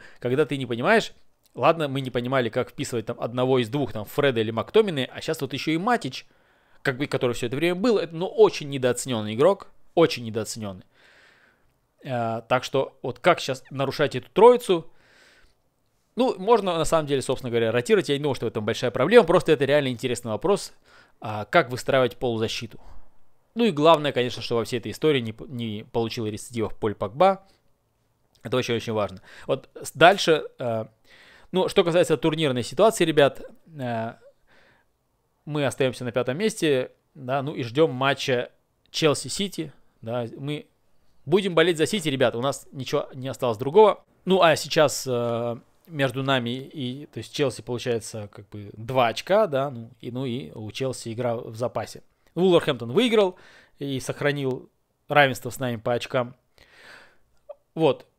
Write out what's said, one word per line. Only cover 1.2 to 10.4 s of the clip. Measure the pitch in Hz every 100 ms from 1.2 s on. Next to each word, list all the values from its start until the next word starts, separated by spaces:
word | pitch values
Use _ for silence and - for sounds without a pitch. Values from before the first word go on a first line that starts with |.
| - _ _
ладно, | - 131 165 147
мы | 135
не | 131
понимали, | 123 123 135 117
как | 127 120
вписывать | - 139 120 110
там | 120
одного | 131 123 131 131
из | 113
двух, | 143 135
там, | 110 101
Фреда | - 143 117
или | 110
Мактомины, | 113 104 208 214 147 127
а | 139
щас | - 160
вот | 135
еще | 139 -
и | 160
Матич, | 208 233 175 - - _ _ _ _ -
как | - 127
бы, | 143
который | 135 127
все | 113 120
это | 127
время | 165 180
был, | 240 202
это, | 165 165
ну, | 196
очень | - 208 - 147
недооцененный | 139 127 120 135 117 107 110
игрок, | 160 196 - - - -
очень | 160 -
недооцененный. | 117 113